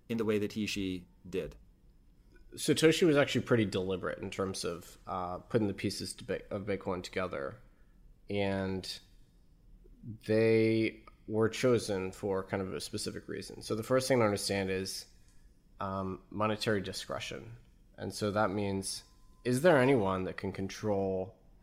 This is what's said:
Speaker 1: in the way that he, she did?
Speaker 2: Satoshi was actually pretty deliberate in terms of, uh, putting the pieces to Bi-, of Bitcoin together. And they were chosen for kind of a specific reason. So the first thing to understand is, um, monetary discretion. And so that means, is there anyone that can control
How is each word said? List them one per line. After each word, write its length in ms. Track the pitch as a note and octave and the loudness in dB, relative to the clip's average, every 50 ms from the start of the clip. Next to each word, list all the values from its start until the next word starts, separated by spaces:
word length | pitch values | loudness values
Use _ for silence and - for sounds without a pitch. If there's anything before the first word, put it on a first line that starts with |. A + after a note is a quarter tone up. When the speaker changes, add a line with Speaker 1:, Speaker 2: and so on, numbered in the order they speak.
| _ - | _ -4
Speaker 1:
in 100 | A#2 A2+ | -2 -2
the 60 | G#2+ | 0
way 120 | G#2+ G#2+ | 2 2
that 140 | G2+ G#2 G2 | 0 0 -2
he, 160 | - A2+ G2+ | -2 -2 -4
she 380 | F#2+ - G#2 G2 F#2+ F#2 F2+ F2+ - - _ - | -2 -2 -2 -2 -2 -4 -4 -8 -12 -20 _ -12
did? 280 | F#2 F2 F2+ D2+ C#2+ - - - - - _ _ - - _ _ - - - - - - - - - - | -6 -4 -4 -4 -6 -8 -14 -20 -20 -20 _ _ -20 -20 _ _ -20 -20 -20 -20 -20 -20 -20 -20 -16 -12
Speaker 2:
Satoshi 520 | - - D#3 C#3+ - D#3+ D#3+ D#3+ - F#3+ | -4 0 0 2 6 6 6 6 6 6
was 100 | D#3+ C#3+ | 6 6
actually 240 | C#3+ C3+ - - A#2+ | 6 4 4 2 0
pretty 240 | - - B2+ A2+ G#2+ | 2 2 4 4 2
deliberate 540 | F#2+ G#2 G2 F#2 F#2+ F#2+ F2 E2 D#2+ - - | 2 0 -2 -2 -2 -2 -4 -4 -6 -6 -6
in 100 | F#2+ G2 | -8 -8
terms 340 | - - G2 F#2+ F#2 - - | -4 -4 -4 -4 -4 -4 -6
of, 360 | F2+ E2+ E2+ - - - - - | -6 -6 -8 -10 -16 -20 -16 -10
uh, 300 | - F#2+ F#2 F2+ F2+ F2+ | -8 -6 -6 -4 -6 -6
putting 300 | F2 - - - A2+ G#2+ | -10 -4 -2 0 0 2
the 60 | G2 G2 | 0 -2
pieces 400 | - - G2+ - - - - - | -2 -4 -4 -4 -4 -8 -10 -10
to 100 | - - | -10 -8
Bi-, 180 | - F#2 - - - | -6 -6 -6 -6 -8
of 160 | - G2+ F#2+ | -8 -6 -4
Bitcoin 340 | G#2 G2 F#2 - G2 F#2 F#2 | -4 -4 -4 -4 -4 -4 -4
together. 560 | F2+ - - F#2+ F#2 F2 - C#2+ C2+ - - - - - - - - - - - - - - _ - | -6 -6 -6 -4 -4 -4 -4 -6 -6 -8 -10 -12 -20 -20 -20 -20 -20 -20 -20 -20 -20 -20 -20 _ -10
And 720 | - G2+ G2+ G2+ G2 G2 G2 F#2+ F#2+ F#2+ F#2 - - - - - - - - - _ _ - - - - _ - - - - - - - - - A#2 G#2 - - | -6 -2 -2 0 0 0 -2 -2 -2 -4 -4 -6 -8 -10 -12 -14 -20 -20 -20 -20 _ _ -20 -20 -20 -20 _ -20 -20 -20 -20 -20 -20 -20 -18 -16 -16 -16 -6 -2
they 800 | G#2+ A2 A2 A2+ A2+ A2+ A2+ A2 A2 A2+ A2+ A2 - - - - - - - - | 2 4 4 6 6 6 6 6 4 4 4 2 0 -2 -6 -14 -20 -20 -16 -8
were 200 | - G#2+ A2 A2+ | -4 0 2 2
chosen 640 | G#2+ - - B2+ B2+ A#2+ G#2+ - - G2+ F#2+ F#2+ F#2 | 2 2 2 4 4 4 4 2 0 -2 -2 -2 -4
for 320 | F#2+ - G#2 G2+ F#2+ F#2+ F#2+ | -6 -4 -4 -2 -2 -2 -2
kind 200 | - G#2+ G2 F#2+ | -2 -2 -2 -2
of 100 | F#2 D#2+ | -4 -6
a 80 | - | -6
specific 460 | - - - G#2 - G2 F#2+ - - | -8 -6 -6 -6 -6 -6 -8 -8 -8
reason. 340 | - - - - - - - | -10 -8 -8 -10 -10 -12 -10
So 140 | - - A2 | -6 -4 -4
the 80 | G#2+ G#2+ | -4 0
first 240 | - C3 C3 B2+ | 2 2 2 4
thing 100 | - C3+ | 4 4
to 80 | A#2+ A2 | 6 6
understand 460 | G#2 G2+ G2 - - G2 G2 F#2+ F#2+ | 6 4 2 0 0 0 0 0 0
is, 340 | F#2+ F#2+ F#2+ F#2 - - - - - - - - - - - - - _ _ _ - - | -2 -2 -4 -6 -8 -10 -12 -16 -20 -20 -20 -20 -20 -20 -20 -20 -20 _ _ _ -10 -8
um, 420 | G2+ F#2+ F#2+ G2 F#2+ F#2+ F#2 - - - | -6 -4 -4 -4 -4 -4 -6 -8 -10 -8
monetary 500 | - G2+ G#2+ A2 G#2+ - - A#2 G#2+ G2 | -4 -2 0 0 0 0 0 0 0 0
discretion. 720 | F#2+ F#2+ F2+ - - - C#2 - - - - C2+ - A2+ A#2 - - - - - - _ _ - | 0 -4 -8 -8 -8 -6 -6 -6 -6 -8 -10 -10 -12 -14 -16 -18 -20 -20 -20 -20 -20 _ _ -10
And 120 | G2+ G2 | -8 -8
so 200 | - - A2 G#2 | -4 -2 -2 0
that 180 | G2 G#2+ G#2+ F#2+ | 2 2 2 2
means, 540 | F#2+ G#2 G2+ G2 G2 G2 G2 - - - - _ _ - - - - - - | 0 0 -2 -2 -2 -4 -4 -6 -8 -10 -12 _ _ -20 -20 -20 -14 -6 -2
is 180 | A#2+ B2 C3 | 0 2 4
there 160 | D#3 F#3 D#3 | 6 6 8
anyone 460 | C3 B2 C3+ C#3+ A#2 G2 F#2+ F#2+ F#2 F#2 | 8 8 6 6 6 4 2 2 0 -2
that 140 | F2 - | -4 -6
can 140 | - - F#2+ | -6 -6 -6
control 840 | F2+ - F#2+ F#2+ - - - G#2+ G2+ G2 G2 F#2+ F#2+ F#2+ F#2+ G#2+ - _ - - - - | -4 -4 -6 -6 -6 -4 -2 0 0 0 0 0 0 -2 -4 -6 -10 _ -20 -20 -20 -14